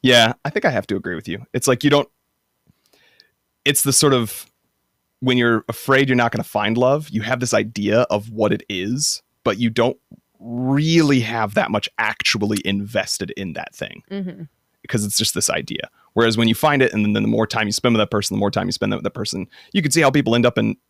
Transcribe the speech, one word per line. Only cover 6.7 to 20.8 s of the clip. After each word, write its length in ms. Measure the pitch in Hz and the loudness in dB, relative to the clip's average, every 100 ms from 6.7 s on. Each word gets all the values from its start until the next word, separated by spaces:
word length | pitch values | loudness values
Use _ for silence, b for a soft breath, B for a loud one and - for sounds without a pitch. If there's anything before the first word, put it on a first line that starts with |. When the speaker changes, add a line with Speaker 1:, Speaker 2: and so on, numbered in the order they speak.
| 113 | 2
Speaker 1:
love, 320 | 123 147 151 | 2 2 -2
you 140 | 110 | -6
have 180 | 107 127 | -2 -4
this 140 | 120 | 0
idea 460 | 110 107 107 101 110 - | 0 -2 -4 0 2 2
of 200 | 104 110 | -2 -4
what 220 | 107 107 | -2 0
it 100 | 101 - | 0 -4
is, 540 | 95 98 131 147 - _ _ | -6 -4 -2 -4 -6 _ _
but 120 | 117 101 | -4 0
you 140 | 117 | 0
don't 260 | 113 117 - _ - _ _ | 2 0 -2 _ -20 _ _
really 840 | 113 120 127 139 156 165 151 135 | -10 -6 0 0 4 4 4 2
have 340 | 110 113 107 | 0 -4 -2
that 160 | - - | -2 -2
much 180 | 104 - - | -2 -4 -4
actually 600 | 107 - - 107 104 107 - | -4 -2 -4 -2 -2 -2 -2
invested 640 | 101 101 110 90 - 90 | -4 -2 -4 -4 -6 -8
in 240 | - 95 | -8 -8
that 200 | 80 80 | -10 -12
thing 280 | - - - _ | -12 -12 -12 _
Speaker 2:
Mm-hmm. 320 | 202 185 190 160 _ _ _ | -10 -10 -12 -18 _ _ _
Speaker 1:
because 240 | - 117 104 | -4 -2 -2
it's 100 | - | -2
just 160 | - | -4
this 160 | - - | -2 -2
idea. 400 | 80 - - - b b | -4 -6 -10 -12 b b
Whereas 240 | - 117 113 | 0 2 2
when 120 | 117 | 0
you 60 | |
find 280 | 113 156 143 | 2 2 4
it, 100 | 131 | 2
and 100 | 107 | 2
then, 100 | 104 | 0
then 80 | 107 | 0
the 60 | 107 | 0
more 180 | 107 110 | 0 0
time 200 | 113 104 | -2 -2
you 60 | |
spend 220 | - 123 | 0 2
with 60 | 113 | 2
that 100 | 104 | 2
person, 240 | 107 - 104 | -2 -2 -2
the 40 | |
more 100 | 101 | 0
time 160 | 107 95 | -2 -4
you 60 | |
spend 200 | - 104 | -4 -4
with 100 | 101 | -2
that 60 | 101 | -6
person, 340 | - 104 98 90 B B | -6 -8 -8 -10 B B
you 80 | 196 | -2
can 100 | 147 | 0
see 120 | 160 | 2
how 80 | 143 | 4
people 240 | 143 113 | 4 2
end 100 | 120 | 4
up 140 | 120 113 | 2 2
in 180 | 110 - | -2 -4